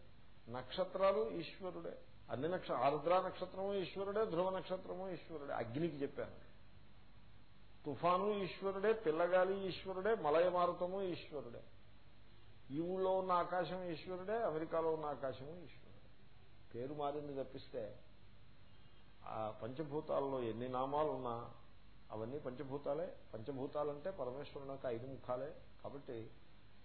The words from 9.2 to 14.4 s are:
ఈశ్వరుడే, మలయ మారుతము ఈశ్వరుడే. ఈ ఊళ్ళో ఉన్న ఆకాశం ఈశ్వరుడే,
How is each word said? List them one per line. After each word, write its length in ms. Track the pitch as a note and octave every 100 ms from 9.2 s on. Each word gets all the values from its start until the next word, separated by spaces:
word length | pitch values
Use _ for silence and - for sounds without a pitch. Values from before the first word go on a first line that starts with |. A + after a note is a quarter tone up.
| F3 F#3 F#3 G3 F#3+
ఈశ్వరుడే, 480 | D#3+ F#3+ F#3 F#3+ A3+
మలయ 340 | D#3 D#3 F3+
మారుతము 520 | F3+ F3 E3+ F3+ F#3+
ఈశ్వరుడే. 640 | F#3+ D#3+ - D3+ A#2+ A2+ G#2+ - - - - - - - - - -
ఈ 80 | C#3
ఊళ్ళో 380 | E3+ F#3+ F#3 F#3+
ఉన్న 140 | F#3
ఆకాశం 520 | F3+ D#3+ F3+ D#3+ F3+
ఈశ్వరుడే, 600 | F3+ D#3+ - F3+ F#3 A3+